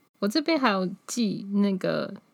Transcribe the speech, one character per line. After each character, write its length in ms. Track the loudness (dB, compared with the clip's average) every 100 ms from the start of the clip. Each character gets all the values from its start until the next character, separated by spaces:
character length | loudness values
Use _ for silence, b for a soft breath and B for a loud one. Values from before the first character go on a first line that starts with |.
| _ _
我 80 | -2
这 140 | 0
边 180 | 2 2
还 100 | 2
有 200 | 2 -2 -6 -8
记 420 | -2 -2 -2 -2
那 240 | 2 2 2
个 360 | 0 -2 -2 -8 -14